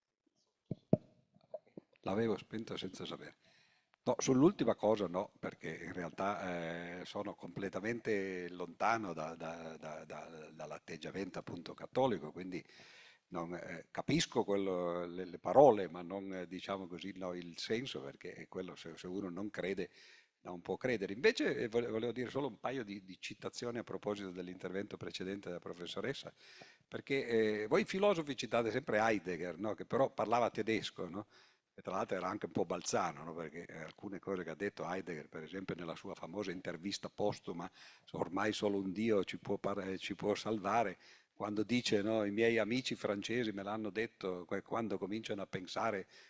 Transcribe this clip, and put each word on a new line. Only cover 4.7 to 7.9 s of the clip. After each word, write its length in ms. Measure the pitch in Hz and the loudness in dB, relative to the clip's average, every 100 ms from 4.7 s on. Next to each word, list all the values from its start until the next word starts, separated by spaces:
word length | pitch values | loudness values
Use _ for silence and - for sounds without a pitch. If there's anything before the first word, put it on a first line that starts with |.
cosa 320 | 101 104 110 92 | 4 4 4 2
no, 240 | 90 104 - | 0 -2 -6
perché 300 | 92 - 90 | -10 -8 -8
in 240 | 82 85 | -8 -6
realtà, 1080 | 87 82 82 98 104 92 87 82 85 87 90 | -6 -6 -2 0 0 -2 -2 -2 -4 -6 -8
eh, 60 | |
sono 320 | - 101 101 - | -8 -6 -6 -8
completamente 1120 | 90 87 98 95 107 | -10 -6 -4 -2 -2